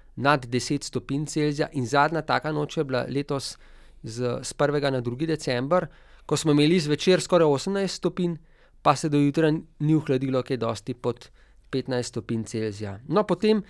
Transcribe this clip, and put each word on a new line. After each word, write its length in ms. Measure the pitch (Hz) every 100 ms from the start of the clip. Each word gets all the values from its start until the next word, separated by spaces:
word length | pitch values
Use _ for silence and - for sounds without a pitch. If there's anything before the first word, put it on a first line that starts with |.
| - -
nad 280 | 135 147 120
deset 340 | 123 - 143
stopinj 420 | - 123 - 139 151
Celzija, 400 | 156 151 143 151 143
in 80 | 117
zadnja 380 | 143 151 160 147
taka 260 | 127 156
noč 260 | 151 147 165
je 60 |
bila 220 | 139 123 123
letos 480 | 135 143 139 - - - - - -
z, 360 | - 113 123 123
s 120 | 131
prvega 360 | - 147 143 139
na 120 | 131
drugi 260 | 120 120 160
december, 580 | 151 - 123 135 180 160 - - - -
ko 120 | 151
smo 140 | 160
imeli 280 | 147 151 180
zvečer 420 | 147 147 185 180
skoraj 260 | - 180 156
osemnajst 540 | 139 190 196 185 -
stopinj, 340 | 175 175 170 165 - _ _ _
pa 140 | 156 135
se 140 | 160
do 80 | 147
jutra 340 | 143 151 160
ni 440 | 156 - - 151 156
ohladilo 460 | 151 131 135 131
kaj 140 | - 127
dosti 360 | 113 110 -
pod 360 | 123 123 120 - _ - - _
petnajst 460 | 131 127 123 117 120
stopinj 280 | 110 113
Celzija. 540 | 107 113 110 101 101 98 135
No, 160 | 180
potem 380 | 208 175 214 214 -